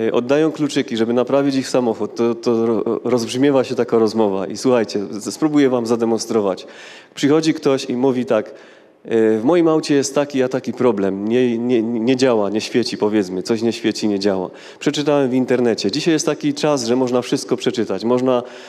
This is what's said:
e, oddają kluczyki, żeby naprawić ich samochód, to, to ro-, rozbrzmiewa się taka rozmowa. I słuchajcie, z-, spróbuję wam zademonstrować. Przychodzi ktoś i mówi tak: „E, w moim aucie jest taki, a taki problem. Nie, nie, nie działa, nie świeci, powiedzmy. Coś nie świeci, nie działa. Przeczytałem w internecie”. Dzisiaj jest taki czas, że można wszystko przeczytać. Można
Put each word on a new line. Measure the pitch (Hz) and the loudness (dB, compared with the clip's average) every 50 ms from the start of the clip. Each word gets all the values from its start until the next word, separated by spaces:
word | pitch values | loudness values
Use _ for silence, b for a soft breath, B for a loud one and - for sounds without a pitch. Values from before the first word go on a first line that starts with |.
| 113 110 | -2 0
e, | |
oddają | - 120 120 123 143 151 160 156 | 0 -2 0 2 2 2 2 0
kluczyki, | 151 147 151 139 - 143 127 - 120 | 0 -2 -4 -2 -2 -2 -2 -2 -2
żeby | 110 113 117 | -2 0 0
naprawić | 120 123 120 120 135 139 139 143 135 | 2 0 0 2 2 2 2 2 0
ich | 135 127 - | -2 -2 0
samochód, | - 131 123 117 107 113 107 101 - | 0 0 0 0 -2 -2 -6 -6 -2
to, | - 117 117 113 | 0 0 0 0
to | 117 - 123 117 113 113 | 0 0 0 0 2 2
ro-, | 117 113 101 - 117 104 - - | 0 0 0 0 -2 -2 -2 0
rozbrzmiewa | 120 123 120 113 107 113 127 139 147 135 131 117 | 0 0 0 0 -2 0 2 2 4 4 2 2
się | - 127 | 0 -2
taka | 123 117 - 117 113 | -2 0 2 2 2
rozmowa. | 113 107 101 113 110 101 95 98 92 | 2 2 2 2 2 2 0 -2 -4
I | 80 104 | -6 -8
słuchajcie, | 101 - 131 127 117 107 - - 107 98 - | -2 0 2 2 2 0 0 -4 -6 -6 -6
z-, | 110 101 - 110 - | -8 -8 -8 -10 -4
spróbuję | - 156 156 147 147 139 127 | -2 -2 0 2 4 4 4
wam | 127 123 117 | 2 0 0
zademonstrować. | 110 120 113 117 113 117 107 - - 113 113 101 95 90 - - B B B B B B B B B _ | 0 0 0 2 0 0 -2 -2 -2 0 0 0 0 -2 -4 -8 B B B B B B B B B _
Przychodzi | - - 143 151 160 156 160 151 | -2 2 4 4 4 2 2 -2
ktoś | 156 - 147 135 131 131 | 0 0 0 0 0 -2
i | - 123 | -4 -2
mówi | 120 131 135 123 127 120 | 0 0 0 0 0 0
tak: | - 117 107 104 - B B B B B B B B B B - | 0 0 0 0 -4 B B B B B B B B B B -8
„E, | - 113 113 113 110 110 110 | -2 0 2 4 4 2 2
w | 110 | 2
moim | 139 175 175 160 160 | 2 2 4 4 4
aucie | 156 156 156 - 147 | 2 2 0 2 0
jest | 139 131 - - | 0 0 0 -2
taki, | 147 143 139 - 127 | -2 -2 0 0 -2
a | 127 127 | 0 0
taki | 135 127 - 117 | -2 -4 -6 -6
problem. | 113 - 131 123 107 101 98 95 95 98 101 110 | -4 0 2 2 2 2 0 -2 -2 -4 -2 0
Nie, | 117 127 127 123 113 113 | 2 2 2 2 0 -2
nie, | 120 123 127 113 | 0 0 0 0
nie | 107 117 120 110 110 127 131 | 0 -2 -2 -2 0 0 2
działa, | 127 135 131 120 107 101 98 | 2 2 2 4 2 0 0
nie | 104 110 | -2 -4
świeci, | - - - 123 110 - - - | -4 -2 -2 -2 -2 -2 -2 -2
powiedzmy. | 104 107 107 107 98 90 95 92 | 0 0 2 0 0 0 -4 -6
Coś | - - 117 107 | -2 -2 -2 0
nie | 113 117 | 0 -2
świeci, | 110 - - 110 101 - 110 107 | -2 -2 -2 -4 -2 0 -2 -2
nie | 101 95 | -2 0
działa. | 98 101 95 92 90 - B B B B B B | 0 0 0 0 -4 -8 B B B B B B
Przeczytałem | - 151 143 151 143 151 143 143 139 123 | -4 -2 -2 0 0 2 2 2 2 2
w | 127 | 2
internecie”. | 131 127 - 127 120 123 117 107 - - 98 | 0 2 2 2 2 2 2 0 0 -2 -2
Dzisiaj | - 151 - 175 | -2 0 0 0
jest | 156 151 - | 0 2 0
taki | 156 147 - - 147 139 | -2 -2 -2 -2 -4 -2
czas, | - - 151 147 135 113 | 0 0 0 0 0 0
że | 113 123 | 0 0
można | 131 131 120 123 123 | 2 2 2 0 -2
wszystko | 120 - 143 131 - - 127 | 0 0 -4 -4 -2 -2 -4
przeczytać. | 117 - 127 - 117 104 87 98 95 104 | -2 -2 -2 -2 -2 -2 -2 -4 -4 0
Można | 117 127 123 127 131 127 123 123 B B B B | 0 0 2 2 2 0 0 -2 B B B B